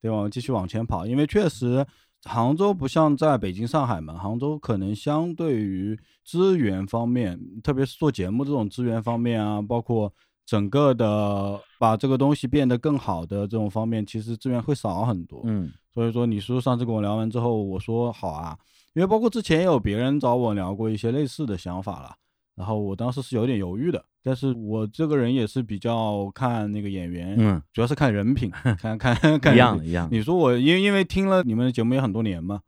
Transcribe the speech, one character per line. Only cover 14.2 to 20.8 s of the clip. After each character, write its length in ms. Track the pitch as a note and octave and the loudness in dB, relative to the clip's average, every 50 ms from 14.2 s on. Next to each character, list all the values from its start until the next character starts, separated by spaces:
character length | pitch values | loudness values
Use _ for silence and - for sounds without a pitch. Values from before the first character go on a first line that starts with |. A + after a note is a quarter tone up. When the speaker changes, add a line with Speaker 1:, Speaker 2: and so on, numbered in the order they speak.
Speaker 1:
实 160 | G#2+ A2+ A#2 | -6 -6 -8
资 120 | A2 - C3 | -6 -4 -2
源 120 | B2 A#2+ | -2 -2
会 120 | A2+ - C#3+ | 0 -2 -4
少 300 | - - G#2+ F2+ F2+ A2 | -2 -2 -4 -2 0 0
很 220 | B2 A2+ F2+ E2 | 0 -2 -2 -6
多。 160 | - - - - | -10 -14 -8 -4
Speaker 2:
嗯。 260 | A#2 A2 G2+ F2+ C#2+ - - _ _ _ | -4 -2 -2 -4 -6 -8 -14 _ _ _
Speaker 1:
所 140 | A#2+ A#2 | -2 -2
以 40 | A#2 | 0
说 140 | A2 A#2+ A#2+ | 0 0 0
李 140 | A#2 A2 G2+ | 0 0 -2
叔 220 | F#2+ G2 A#2+ C3 | -2 -2 -4 -2
上 180 | A#2+ C3+ B2 A#2+ | 0 0 0 0
次 60 | B2 | 0
跟 100 | A#2 A2+ | -2 -2
我 60 | G#2+ | -2
聊 160 | G#2 G2+ G#2 | 0 0 0
完 120 | A2 A2 A2+ | 0 -2 -2
之 80 | A2 | -2
后， 240 | B2 A#2 A#2+ A#2 G#2+ | -2 0 0 0 0
我 160 | G#2 G2 F#2+ | -2 -2 -4
说 360 | F#2 - - A2+ A#2 A#2+ A#2+ A2+ | -6 -4 -2 -2 -2 -2 -2 -4
好 160 | - - F#2 | -6 -8 -8
啊， 280 | D#2 D2+ E2 D#2+ D#2 - _ _ _ _ _ _ _ | -6 -6 -10 -10 -12 -14 _ _ _ _ _ _ _
因 80 | D#3 | 0
为 60 | F3+ | 2
包 120 | F#3+ G#3+ A3 | 2 2 2
括 100 | A3+ A#3 | 2 2
之 120 | - A#3 | 0 -2
前 180 | G#3 - E3 D#3 | 0 2 2 2
也 60 | F3+ | 4
有 120 | F#3 D#3+ | 4 2
别 200 | B2 G2+ A2 G2+ | 2 2 0 0
人 200 | G#2+ B2 C3 C#3+ D3 | 0 0 0 0 2
找 160 | C#3 B2 A#2+ | 2 2 2
我 180 | B2+ B2 A2+ G#2 | 2 2 0 0
聊 200 | G#2 F#2 F2+ G2+ | 0 -2 -4 -4
过 160 | G2+ | -2